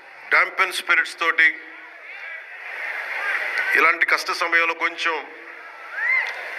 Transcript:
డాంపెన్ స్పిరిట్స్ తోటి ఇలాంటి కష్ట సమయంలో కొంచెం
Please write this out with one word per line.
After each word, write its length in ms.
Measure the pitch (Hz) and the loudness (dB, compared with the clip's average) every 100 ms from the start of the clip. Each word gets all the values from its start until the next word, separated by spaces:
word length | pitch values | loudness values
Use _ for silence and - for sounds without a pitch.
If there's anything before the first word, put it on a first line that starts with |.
| - - - | -20 -18 2
డాంపెన్ 420 | 151 180 180 190 180 | 4 4 2 0 0
స్పిరిట్స్ 380 | - 170 160 - | 2 2 2 0
తోటి 280 | 165 165 160 156 - - - - - - - 330 - - - - - - - - - - - - - - | 0 6 4 4 -8 -18 -18 -18 -16 -14 -12 -12 -14 -14 -12 -8 -6 -6 -6 -4 -2 -2 -2 -2 2 4
ఇలాంటి 320 | 156 170 180 | 6 4 2
కష్ట 160 | 160 - 185 | 2 0 -2
సమయంలో 320 | 170 165 165 160 | 2 2 2 0
కొంచెం 320 | 170 170 170 160 135 - - - - - - 855 932 1047 - - 1017 | -2 -2 -2 -2 -6 -14 -16 -16 -16 -16 -12 -4 0 0 0 -6 -10